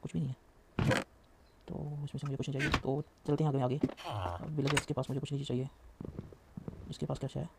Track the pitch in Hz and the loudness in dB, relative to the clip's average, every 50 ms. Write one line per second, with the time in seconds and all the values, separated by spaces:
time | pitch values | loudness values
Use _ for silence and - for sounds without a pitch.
0 | - 147 - 165 160 135 127 - - - - - - - - - - 139 - - | -8 -4 -2 -2 -2 -2 -4 -6 -12 -20 -20 -20 -20 -10 0 2 4 4 4 4
1 | - - - - - - - - - - - - - - - - 147 147 147 147 | 2 -4 -12 -20 -20 -20 -20 -20 -20 -20 -20 -20 -12 -8 -6 -4 -4 -4 -4 -4
2 | 147 139 - 143 147 143 135 139 - - 135 131 143 151 147 - - - 135 147 | -4 -4 -4 -4 -4 -2 -2 -2 -2 -2 0 0 2 2 2 2 2 2 2 2
3 | 147 - - - - - 147 139 156 151 139 135 127 123 123 147 - - - - | 0 -4 -8 -10 0 2 4 6 6 4 6 4 4 4 4 4 2 0 0 -4
4 | - 175 135 104 92 90 87 87 - 151 156 151 135 139 143 139 - - 147 - | -6 -4 -2 0 0 0 -2 -2 -4 -2 0 2 2 4 4 2 2 2 -2 -2
5 | 131 - 139 135 - - 143 139 139 - 123 123 131 139 - - - - - - | 0 0 -2 -2 -2 -2 -2 -4 -2 0 0 0 0 -2 -6 -12 -20 -20 -14 -10
6 | - - - - - - - - - - - - - - - - - - - - | -10 -8 -8 -8 -10 -10 -14 -18 -20 -14 -14 -10 -10 -10 -10 -10 -10 -10 -6 -6
7 | - 151 143 - - 131 - 139 139 170 - | -2 -4 -2 -2 -4 -4 -4 -4 -6 -6 -8